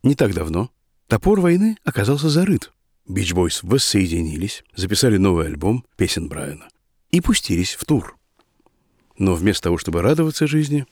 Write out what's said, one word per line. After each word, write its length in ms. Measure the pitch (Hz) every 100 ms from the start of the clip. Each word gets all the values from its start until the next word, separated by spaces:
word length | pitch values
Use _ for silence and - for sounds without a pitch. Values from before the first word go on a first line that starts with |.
Не 120 | 127 143
так 180 | 117
давно 380 | 82 80 82 117 _ _ _ _
топор 320 | 113 180 202
войны 380 | 175 175 220 220
оказался 460 | - - 101 143 156
зарыт. 420 | 147 190 190 - _ _ _ -
Beach 260 | 95 90
Boys 260 | 87 87 -
воссоединились, 1000 | 87 135 - 104 92 85 80 78 98 - _ -
записали 420 | 95 104 131 101
новый 280 | 98 87 78
альбом 400 | 71 87 123 - -
песен 320 | 90 - 78
Брайана 400 | - 69 76 - _ _ _ _
и 100 | 175
пустились 540 | - 208 - 85 95 -
в 100 | -
тур. 320 | 147 - - _ _ _ _ _ _ _ _ _ _
Но 180 | 95 85
вместо 280 | 95 95
того, 140 | 87 85
чтобы 240 | - 85
радоваться 460 | 95 156 160 - 151
жизни 380 | 151 151 147 131